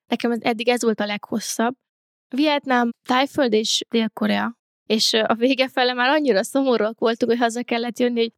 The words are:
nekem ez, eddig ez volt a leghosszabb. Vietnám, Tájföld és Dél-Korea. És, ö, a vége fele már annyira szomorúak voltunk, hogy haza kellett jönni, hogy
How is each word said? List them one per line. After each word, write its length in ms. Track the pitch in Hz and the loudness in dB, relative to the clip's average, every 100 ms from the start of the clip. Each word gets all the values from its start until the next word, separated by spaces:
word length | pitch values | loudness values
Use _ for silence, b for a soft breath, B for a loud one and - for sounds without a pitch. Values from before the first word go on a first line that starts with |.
| - | -8
nekem 240 | 233 240 | -4 -2
ez, 80 | 233 | -2
eddig 280 | 247 220 233 | -2 -2 0
ez 140 | 247 | 0
volt 180 | 233 214 | 0 0
a 60 | 208 | -4
leghosszabb. 680 | 208 - 226 - - 226 269 _ _ _ _ - 254 | -6 -6 -8 -6 -2 -2 -4 _ _ _ _ -8 -2
Vietnám, 540 | 302 285 269 247 240 - - | 0 0 0 0 0 -4 -2
Tájföld 440 | 254 277 - 254 | 0 0 0 2
és 300 | 214 220 - - | 2 0 -4 -2
Dél-Korea. 640 | 233 220 - 208 202 214 233 _ _ - | -2 -2 -2 -2 0 -2 -8 _ _ -2
És, 260 | 220 - | 0 2
ö, 100 | 226 214 | 0 0
a 80 | |
vége 340 | 226 247 262 262 | 2 2 2 0
fele 240 | 262 247 | 0 0
már 160 | 247 247 | 2 2
annyira 340 | 311 294 190 | 2 2 2
szomorúak 560 | 226 277 269 226 214 233 | 2 0 2 2 0 0
voltunk, 320 | 226 233 233 | -2 0 0
hogy 100 | 240 | 2
haza 220 | 240 226 | 0 -2
kellett 360 | 247 240 240 - | -4 -4 -4 -2
jönni, 220 | 247 240 | -2 0
hogy 120 | 226 | -2